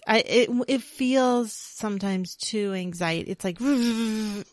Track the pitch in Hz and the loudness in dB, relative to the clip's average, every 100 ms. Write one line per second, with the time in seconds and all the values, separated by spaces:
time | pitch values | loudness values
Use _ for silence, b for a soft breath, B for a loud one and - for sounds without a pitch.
0 | - 220 - 240 240 240 254 262 - - | 2 2 4 4 4 2 0 -2 -2 -4
1 | 254 269 254 247 226 - - - 214 196 | 2 4 4 4 0 -6 -14 -8 -6 -2
2 | 196 190 180 - - 214 202 190 180 175 | -2 -2 -4 -8 -6 -4 -2 -4 -6 -4
3 | 165 165 - 190 190 175 262 269 233 226 | -2 -2 -4 -6 -6 -2 0 2 2 0
4 | 226 220 214 202 - | -2 -2 -4 -6 -12